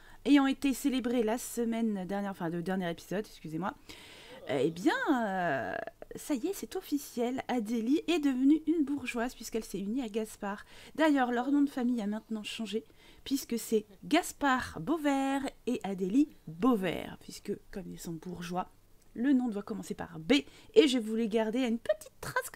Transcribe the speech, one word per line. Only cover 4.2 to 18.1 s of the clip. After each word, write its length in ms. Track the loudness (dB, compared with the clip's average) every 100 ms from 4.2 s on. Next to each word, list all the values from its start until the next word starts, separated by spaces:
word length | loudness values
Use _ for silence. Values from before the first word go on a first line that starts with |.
| -20 -16 -4
euh, 100 | 0
eh 80 | 0
bien, 220 | 2 0 2 2
euh, 640 | 0 0 0 0 -2 -4 -6 -8 -14 -16 -12
ça 180 | -4
y 140 | -4 -2
est, 40 |
c'est 240 | -6 -8 -8
officiel, 680 | -4 -4 -4 -4 -2 -2 -2
Adélie 540 | -2 0 -2 2 0 2
est 100 | 0
devenue 420 | 2 4 6 4 4
une 180 | 2
bourgeoise 500 | 2 -2 -4 -4 -4
puisqu'elle 300 | -6 -6 -6
s'est 140 | -4 -6
unie 240 | -4 -4
à 60 | -4
Gaspard. 580 | -4 -6 -6 -8 -8 -10 -20 -10 2
D'ailleurs, 340 | 4 6 4
leur 200 | 2 2
nom 120 | 4
de 80 | 2
famille 320 | 2 0 0
a 40 | -2
maintenant 360 | -4 -6 -8
changé, 420 | -8 -8 -4 -6 -6 -20 -20 -16
puisque 360 | -4 -4 -2 -4
c'est 260 | 2 0 0 -12
Gaspard 760 | 2 2 2 -2 2 2 -2 -6
Beauvert 600 | -2 0 2 0 0 -2 -4 -8 -6
et 120 | -4
Adélie 520 | -4 -4 0 2 2 0 -14
Beauvert, 680 | 0 2 4 0 -4 -8 -14
puisque 320 | -16 -14 -8 -8 -8
comme 220 | -12 -12
ils 80 | -12
sont 140 | -10